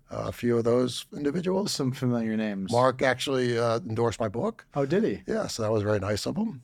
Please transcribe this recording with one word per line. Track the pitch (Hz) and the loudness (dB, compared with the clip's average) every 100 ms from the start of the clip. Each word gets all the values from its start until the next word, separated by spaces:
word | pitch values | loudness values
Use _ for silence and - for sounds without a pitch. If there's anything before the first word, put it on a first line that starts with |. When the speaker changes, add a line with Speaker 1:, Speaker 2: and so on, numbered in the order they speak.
| _ | _
Speaker 1:
uh, | 110 107 | -6 -6
a | |
few | - 120 117 | -2 2 2
of | |
those | 117 123 127 - - | 4 2 2 -4 -10
individuals. | - 143 170 180 190 208 | -4 -2 0 0 0 -2
Speaker 2:
Some | - 131 | -2 -2
familiar | 131 127 120 113 107 | 0 0 0 0 0
names. | 107 98 95 | -2 -4 0
Speaker 1:
Mark | 120 131 127 | 4 4 4
actually, | 131 123 - 131 123 117 | 0 0 0 0 2 2
uh, | 117 113 | 2 0
endorsed | 113 110 117 - | -2 0 0 0
my | 110 | -4
book. | 117 214 - - | -2 -4 -6 -8
Speaker 2:
Oh, | 143 139 | -4 0
did | 185 | 2
he? | 185 98 - | 0 -2 -4
Speaker 1:
Yeah, | 220 - | -4 -4
so | - | -2
that | 107 | 0
was | 113 | 2
very | 101 107 | 2 0
nice | 95 104 131 | 0 -2 -2
of | 143 | -2
him. | 220 135 | -4 -6